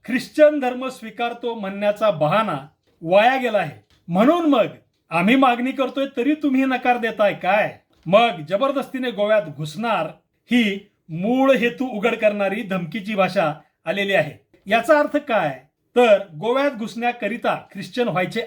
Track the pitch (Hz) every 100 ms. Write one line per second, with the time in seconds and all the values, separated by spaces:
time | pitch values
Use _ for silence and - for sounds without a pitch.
0 | - 247 - - 302 302 254 247 262 254
1 | 220 214 240 240 240 226 196 202 208 208
2 | 220 165 151 196 220 147 143 _ _ _
3 | 165 190 226 262 247 208 160 123 _ _
4 | - 175 240 349 330 262 170 - _ _
5 | _ 165 190 262 269 240 254 262 262 269
6 | 269 - 254 302 302 262 262 254 254 240
7 | 226 214 202 160 180 208 170 - _ _
8 | - 196 233 175 147 196 269 277 - 262
9 | 247 202 208 214 160 135 151 151 233 196
10 | 156 - _ _ - 240 214 196 - _
11 | - 160 196 254 269 254 233 240 254 208
12 | 220 220 214 208 196 202 214 185 170 226
13 | 196 214 185 190 160 143 - _ - 190
14 | 196 190 151 - _ _ - 220 - 302
15 | 294 294 294 214 160 135 - _ _ 240
16 | 240 202 196 151 208 262 277 240 220 233
17 | 240 240 202 233 233 165 - 196 202 -
18 | 233 175 180 226